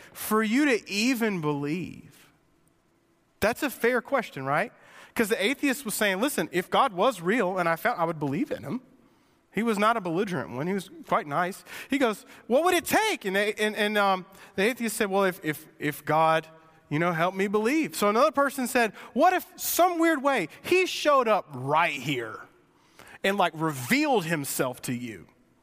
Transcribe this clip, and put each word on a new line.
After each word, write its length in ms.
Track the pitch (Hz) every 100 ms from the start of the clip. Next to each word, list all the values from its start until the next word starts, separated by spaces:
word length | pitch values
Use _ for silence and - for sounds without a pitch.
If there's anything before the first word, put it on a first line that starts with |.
| -
for 300 | - - 214
you 220 | 220 240 302
to 220 | 262 -
even 540 | 202 233 254 220 190
believe?" 640 | 151 147 143 170 170 - - - - _ _ _ _ _ _ _ _ _ _ _
That's 240 | 202 247
a 80 | 208
fair 280 | - 226 247
question, 460 | - 269 208 - 135
right? 260 | 147 220 - - - - -
'Cause 140 | 220
the 140 | 214
atheist 420 | 196 277 285 247 220
was 100 | -
saying, 260 | 208 190
"Listen, 280 | 226 - 170
if 180 | 175 180
God 240 | 196 254
was 260 | 180 226 202
real 380 | 170 240 185 190
and 100 | 170
I 100 | 165
found, 220 | 220 208
I 40 |
would 160 | 165 165
believe 320 | 147 143 294
in 100 | -
him." 200 | 143 220 - _ _ _ _ _ _
He 120 | -
was 160 | 233 202
not 180 | 214 233
a 40 |
belligerent 500 | 180 165 208 180 80
one. 160 | 117 160
He 60 |
was 180 | 196 - 339 -
quite 180 | 185 151
nice. 380 | 143 180 196 - - -
He 80 | 269
goes, 260 | 247 202 - - -
"What 180 | 247 339
would 100 | 370
it 100 | -
take?" 400 | 359 440 339 202
And, 100 | 196
they, 180 | 208
and, 220 | 208 214 208
and, 220 | 208 208
um, 280 | 202 185 180 - - -
the 60 |
atheist 340 | 196 247 233 -
said, 140 | 208
"Well, 140 | 190
if, 160 | 196 175
if, 220 | 151 147 - -
if 260 | 147 147 -
God, 420 | 151 160 160 160 - - _ _
you 120 | 147
know, 140 | 175
helped 220 | 165 175 190
me 120 | 202
believe." 480 | 208 220 311 254 -
So 140 | 208
another 220 | 214 302
person 360 | 277 277 269 247
said, 260 | 254 226 - -
"What 200 | 226 339
if 120 | 370 - -
some 420 | - - 349 339
weird 240 | 330 311
way 280 | 269 262 160 -
he 240 | - 359 370
showed 420 | - 302 285 226
up 200 | 208 -
right 420 | 135 135 151 170
here 480 | 143 127 131 113 107 - _ _ _ _ - - -
and, 140 | 196 202
like, 160 | 175 160
revealed 720 | 160 139 123 262 302 247 165
himself 580 | 170 139 - 135 123
to 100 | -
you?" 340 | 123 120 98 - _ _ _